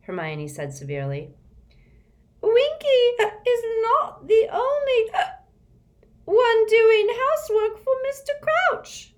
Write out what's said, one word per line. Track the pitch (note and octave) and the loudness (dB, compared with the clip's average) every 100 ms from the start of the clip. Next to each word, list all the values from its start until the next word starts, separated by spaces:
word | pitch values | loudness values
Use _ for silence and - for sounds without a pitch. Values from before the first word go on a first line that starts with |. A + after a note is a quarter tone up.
Hermione | - F#3 D#3+ D3+ D3 | -12 -10 -8 -8 -10
said | C#3 C#3+ | -10 -12
severely. | C3+ C#3+ C#3+ C#3 C#3 - - _ _ _ _ _ _ _ _ _ _ | -12 -10 -8 -6 -8 -12 -20 _ _ _ _ _ _ _ _ _ _
Winky | G4+ A#4 C#5+ D#5 D5+ B4+ A#4+ A#4+ G#4+ - - | 2 2 2 -2 2 4 4 2 -2 -2 -2
is | A#4+ A#4 A4+ | -2 0 -2
not | A4+ C#5 - - C#4 | 0 0 0 -8 2
the | A4 A4+ | 2 2
only | F#4 B4+ D5 C#5 B4 A4 | 0 -2 -2 0 0 0
<gasps> | F#5+ F5+ - _ _ _ _ _ _ _ _ | -2 -4 -8 _ _ _ _ _ _ _ _
one | - G#4 B4 A4+ A4 | 0 2 4 2 4
doing | A4 A4 A4 G#4 | 4 6 4 2
housework | A#4+ C5+ D#5 D#5 G#4+ G#4+ G#4+ | 0 -2 -2 0 0 0 -4
for | - C5 | -4 -2
Mister | C5 C#5 - D5 | -2 -8 -6 -6
Crouch | D5+ D#5+ F#5 - - - - | -2 0 0 -2 -10 -20 -20